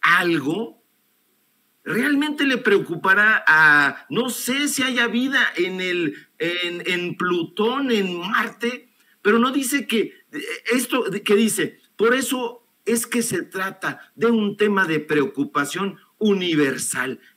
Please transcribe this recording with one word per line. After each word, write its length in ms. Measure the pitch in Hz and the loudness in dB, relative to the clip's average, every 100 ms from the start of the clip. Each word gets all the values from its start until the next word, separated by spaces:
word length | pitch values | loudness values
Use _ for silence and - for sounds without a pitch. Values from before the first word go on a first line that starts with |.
algo. 800 | - 175 175 160 135 190 233 - _ _ _ _ _ _ _ _ _ _ | 0 2 2 0 -2 -4 -6 -12 _ _ _ _ _ _ _ _ _ _
¿Realmente 640 | - 202 285 285 302 294 | -6 -2 0 0 0 0
le 140 | 277 254 | 0 0
preocupará 840 | 202 196 - 165 190 196 214 214 - | 2 2 2 -2 2 4 4 4 4
a, 600 | 156 156 147 139 - - | 6 6 6 4 -2 -6
no 180 | 175 254 | -4 -4
sé 400 | - - 269 294 | -4 -4 -2 -2
si 140 | - | -2
haya 240 | 262 240 233 | -2 0 0
vida 340 | 233 269 269 208 165 | 0 0 0 0 -2
en 240 | 180 185 | -4 -2
el, 340 | 185 175 165 - - - | -2 -2 -2 -6 -14 -6
en, 440 | 165 175 175 175 165 | -4 -4 -6 -6 -4
en 300 | 180 175 165 | -4 -4 -4
Plutón, 760 | 180 175 165 - 220 262 269 | -2 -2 -4 -2 -2 0 0
en 280 | 220 190 175 | 0 -2 -4
Marte? 720 | 185 240 202 - 233 247 _ _ _ _ | -4 -4 -4 -4 -6 -6 _ _ _ _
Pero 160 | 196 226 | 2 4
no 120 | 254 | 2
dice 360 | 277 262 285 - | 0 -2 -4 -2
que, 140 | 226 147 - _ | -2 -2 -8 _
eh, 100 | 151 - - 226 | -12 -12 -8 -2
esto 320 | 254 - 254 196 202 | -2 0 -2 -2 -2
que 100 | - 208 | 2 4
dice, 440 | 220 - 151 - _ - | 4 0 -4 -6 _ 0
por 180 | 226 | 2
eso 480 | 262 262 254 233 - _ _ | 2 -2 -4 -6 -10 _ _
es 220 | - 233 - | -2 -2 -2
que 160 | 240 | -4
se 200 | 226 175 | -2 -4
trata 720 | - 190 190 - 151 - - | -6 -8 -8 -6 -8 -8 -14
de 120 | - 226 | 0 2
un 300 | 226 208 202 | 2 0 0
tema 300 | 208 196 175 | 2 2 2
de 140 | 156 | 0
preocupación 1000 | - 151 135 135 139 147 139 180 196 - _ - | 0 0 0 -2 -4 -2 -4 -4 -6 -8 _ -2
universal. 1040 | 214 196 180 151 139 123 - 131 127 117 _ | 2 2 2 2 2 0 -6 -4 -6 -8 _